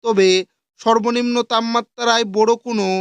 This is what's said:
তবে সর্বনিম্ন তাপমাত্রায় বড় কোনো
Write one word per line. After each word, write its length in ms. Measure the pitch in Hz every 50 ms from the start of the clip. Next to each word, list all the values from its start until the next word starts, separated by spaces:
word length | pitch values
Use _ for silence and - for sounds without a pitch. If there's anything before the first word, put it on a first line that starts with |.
| -
তবে 240 | 226 220 196 196 185 185 185 180 _ _ _ _ _ _ _
সর্বনিম্ন 560 | - 220 226 226 214 233 233 240 240 240 240 240
তাপমাত্রায় 800 | 226 _ 240 226 226 233 233 233 226 _ _ - 240 233 226 233 233 202
বড় 200 | 185 214 220 220 233
কোনো 300 | 233 _ 247 233 214 196 190 185 190